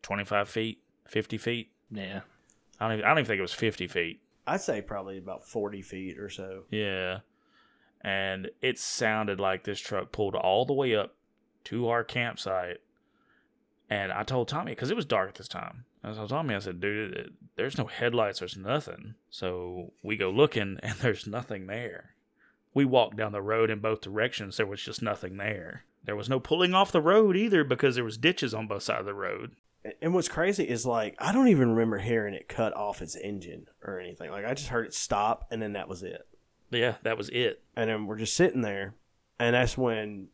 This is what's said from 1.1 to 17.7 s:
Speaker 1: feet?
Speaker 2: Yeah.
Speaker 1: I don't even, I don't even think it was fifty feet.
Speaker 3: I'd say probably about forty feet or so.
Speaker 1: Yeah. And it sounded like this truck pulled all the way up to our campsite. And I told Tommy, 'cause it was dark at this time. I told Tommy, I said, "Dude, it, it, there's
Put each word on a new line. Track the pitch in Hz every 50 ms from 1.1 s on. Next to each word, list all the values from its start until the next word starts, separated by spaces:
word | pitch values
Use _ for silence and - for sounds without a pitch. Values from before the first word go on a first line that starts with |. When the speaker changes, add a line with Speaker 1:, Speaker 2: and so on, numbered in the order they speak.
| - 117 107 - 113 107
Speaker 1:
feet? | - 120 120 117 110 _ _ _ _ _
Speaker 2:
Yeah. | 107 104 95 92 101 95 - _ _ _ _ _ _ _ _ _ _ _
Speaker 1:
I | 104 113
don't | 110 107
even, | 110
I | 107
don't | 151 160
even | 131
think | 110 107 95
it |
was | 95 90
fifty | - - 117 110 98 - 92
feet. | 85 - 90 85 82 - - _ _ _ _ _
Speaker 3:
I'd | 123 151 190
say | - - 127 104
probably | - - 110 101 95 98 95 95
about | 90 98 92 - -
forty | - - 117 104 101 104 98
feet | 90 - 98 92 95 92 85 -
or | 101 98
so. | - - 92 95 95 95 95 _
Speaker 1:
Yeah. | - 107 107 101 95 92 92 92 92 101 - _ _ _ _ _ _ _ _ _ _ _ _ _ _ _
And | - 101 98 98 98 95 95 95 95 - - _
it | - 127 123 -
sounded | - - - - 120 110 107 107 107 104 98 92
like | 98 95 95 95 -
this | 104 101 -
truck | - - 104 95 95 -
pulled | - - 107 98 98
all | - - 92 95 107 127
the | 135 143
way | 135 139 127 110
up | 107 95 - _ _ _ _ _ _ _ _ _ _ _
to | - - 117 123 113
our | 117 117 113
campsite. | - - 123 120 117 - - - 98 95 92 90 90 87 - _ _ _ _ _ _ _ _ _ _ _ _ _ _ _ _ _ _ _ _ _ _
And | 104 101 98 95
I | - - 107
told | - 131 127 117 -
Tommy, | 143 156 185 - 120
'cause | - 123 135
it | 208
was | 240 160
dark | 139 117 101 95 98
at | -
this | - 90 -
time. | - 90 - - - 120 123 _ _ _
I | - 113 107
told | 107 107 104
Tommy, | 127 151 160 139 107
I | 98
said, | 98 101 90 87
"Dude, | 92 101 104 107 107 95
it, | -
it, | - - - - - - - _
there's | - 120 135